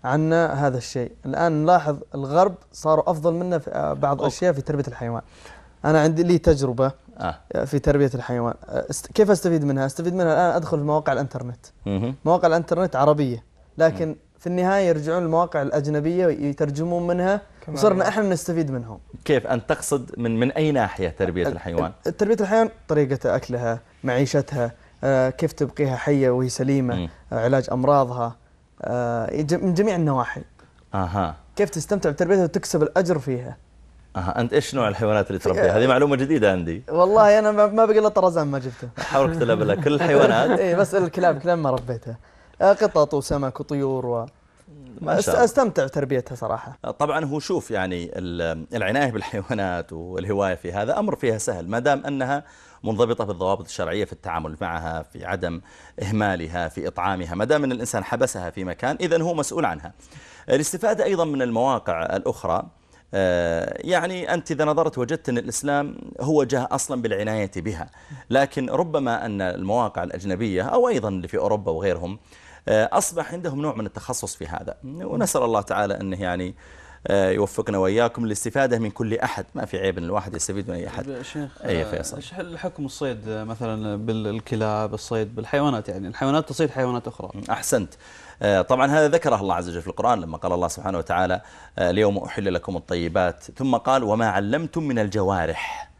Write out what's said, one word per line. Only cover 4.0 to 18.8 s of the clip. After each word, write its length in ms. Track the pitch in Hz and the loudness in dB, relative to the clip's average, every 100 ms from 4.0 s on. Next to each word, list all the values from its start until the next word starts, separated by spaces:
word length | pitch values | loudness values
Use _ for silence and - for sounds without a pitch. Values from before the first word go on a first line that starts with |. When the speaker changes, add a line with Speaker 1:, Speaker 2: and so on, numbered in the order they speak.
| 139 143 | 0 0
Speaker 2:
أوكي. 140 | 143 - | -2 0
Speaker 1:
أشياء 160 | 180 | 0
في 80 | 143 | 0
تربية 240 | 135 147 135 | -2 -2 -2
الحيوان. 340 | 117 120 117 - - - - - _ | -6 -6 -6 -10 -20 -20 -20 -20 _
أنا 160 | 143 156 | 2 4
عندي 220 | 156 160 | 4 4
لي 160 | 175 175 | 4 4
تجربة 540 | - 147 135 120 135 139 - - | 4 2 2 2 0 0 -18 -8
Speaker 2:
آه. 460 | 90 - - - | -6 -6 -6 -4
Speaker 1:
في 140 | 139 143 | -2 0
تربية 320 | 160 143 139 | 2 4 2
الحيوان. 400 | 123 - 123 120 - - | 0 -4 -2 -2 -6 -6
آه، 180 | 127 - | -6 -4
است-، 220 | - - | -8 -6
كيف 180 | - 208 | 2 6
أستفيد 340 | 196 185 165 | 6 4 2
منها؟ 220 | 143 135 135 | 2 0 0
أستفيد 280 | - 170 | -2 -4
منها 180 | 180 170 | 0 2
الآن 240 | 156 175 170 | 4 4 2
أدخل 220 | 160 156 | 0 -2
في 60 | |
مواقع 280 | 147 151 151 | 2 0 2
الإنترنت. 540 | 135 139 127 123 120 - _ - | -2 -2 -6 -10 -12 -18 _ -4
Speaker 2:
مهم. 280 | 98 117 135 | -2 -2 -2
Speaker 1:
مواقع 240 | 151 175 175 | 2 4 4
الإنترنت 480 | 160 165 165 180 131 | 2 2 0 0 4
عربية، 480 | 143 151 135 117 - _ - - | 4 4 2 -4 -10 _ -20 2
لكن 300 | 160 170 160 | 2 2 -4
Speaker 2:
مم. 80 | - _ _ | -6 _ _
Speaker 1:
في 80 | 175 | -4
النهاية 420 | 180 180 196 185 | 0 2 4 4
يرجعون 360 | 156 147 170 | 2 2 0
لمواقع 380 | 170 160 170 160 | 2 2 2 0
الأجنبية 640 | 139 151 143 151 151 175 180 | 0 0 0 0 0 2 2
ويترجمون 800 | 147 143 143 147 143 170 175 175 | 2 -2 -2 -2 -2 -2 -2 0
منها، 340 | 175 180 202 - - - | 0 2 0 -4 -20 -12
Speaker 3:
كمان. 120 | 156 | 2
Speaker 1:
وصرنا 300 | 208 190 185 | 4 4 2
إحنا 140 | 214 | 2
نستفيد 480 | 208 175 - 165 156 | 0 0 -2 -2 0
منهم. 280 | 131 | -2